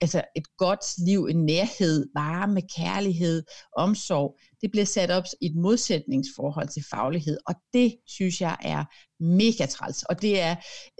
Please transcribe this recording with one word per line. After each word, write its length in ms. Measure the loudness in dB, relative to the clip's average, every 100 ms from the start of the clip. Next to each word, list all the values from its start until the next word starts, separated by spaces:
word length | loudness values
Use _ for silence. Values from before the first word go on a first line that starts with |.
altså 220 | 0 0 -4 -8
et 80 | -8 -2
godt 260 | 0 0 -4 -2 2
liv, 180 | 2 2
en 160 | 2 2
nærhed, 600 | 2 0 0 2 2 0
varme, 460 | -4 -4 -2 0 0 -2 -4
kærlighed, 640 | -2 0 0 2 2 0 -4 -16 -8 -2
omsorg. 640 | 0 0 0 0 0 -4 _ _
Det 100 | -2
bliver 140 | 0
sat 260 | 0 0 2
op 140 | 0 -2 -4
i 60 | -4
et 80 | 0
modsætningsforhold 1120 | 2 2 2 -2 0 -2 -2 -6 -6 -4 -6
til 160 | -8 -8
faglighed, 480 | -4 -2 -2 -2 -4 -6
og 80 | -8 _
det 240 | 4 4 2 -10
synes 340 | -4 -2 0
jeg 160 | -4 -4
er 200 | -4 -4 -4 -10 _ -2
mega 420 | 4 6 6 4 -2
træls. 360 | -4 -8 -8
Og 200 | -4 -2
det 180 | 2 2
er, 160 | 2 -2 -8 -18 -12